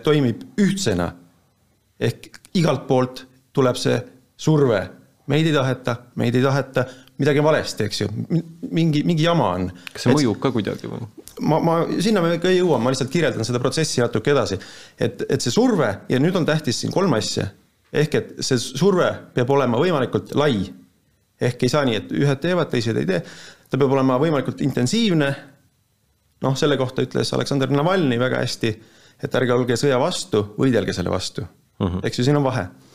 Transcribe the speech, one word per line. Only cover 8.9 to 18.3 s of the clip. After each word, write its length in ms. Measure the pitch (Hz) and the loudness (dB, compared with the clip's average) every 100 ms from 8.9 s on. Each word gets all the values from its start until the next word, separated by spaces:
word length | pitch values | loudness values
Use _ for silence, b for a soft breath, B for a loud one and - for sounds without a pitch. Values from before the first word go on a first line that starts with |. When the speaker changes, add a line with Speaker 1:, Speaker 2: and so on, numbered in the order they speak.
| 147 170 | 2 2
Speaker 1:
mingi 160 | 165 | 2
jama 220 | 165 170 104 90 | 2 4 2 0
on. 140 | 92 - B | -4 -8 B
Speaker 2:
Kas 100 | - | -4
see 60 | - | 2
Speaker 1:
Et 60 | 147 | 4
Speaker 2:
mõjub 180 | 127 101 | 2 0
ka 80 | 139 | 0
kuidagi 380 | 113 - - - | 0 -2 -6 -8
või? 160 | - 107 - - - | -10 -12 -18 -20 -6
Speaker 1:
Ma, 160 | - 160 | 0 2
ma, 120 | 165 165 156 160 | 2 2 0 0
sinna 160 | 190 208 | 0 2
me 140 | 170 170 | 2 0
ka 80 | 175 | 2
ei 60 | 180 | 2
jõua, 180 | 180 127 | 2 2
ma 80 | 120 | 2
lihtsalt 160 | 135 127 | 0 -2
kirjeldan 340 | 175 147 110 113 | 0 0 0 -2
seda 80 | 123 | -2
protsessi 400 | 131 160 156 - | -2 -2 -2 0
natuke 320 | 120 - - | 0 0 2
edasi. 240 | 143 98 92 B B B B | 2 0 -4 B B B B
Et, 240 | - - - | -4 -4 -2
et 80 | 135 | -2
see 140 | 123 | 0
surve, 340 | 202 254 202 120 87 - | 2 2 2 0 -2 -2
ja 80 | 127 | 0
nüüd 160 | 160 180 | 2 2
on 80 | |
tähtis 380 | 151 156 131 - | 0 0 0 -4
siin 100 | 110 | -2
kolm 240 | 170 190 113 | 0 2 0
asja. 300 | - 104 98 - _ _ _ 135 | -2 -4 -6 -8 _ _ _ -2
Ehk 140 | 151 120 | 0 0
et 140 | - | -4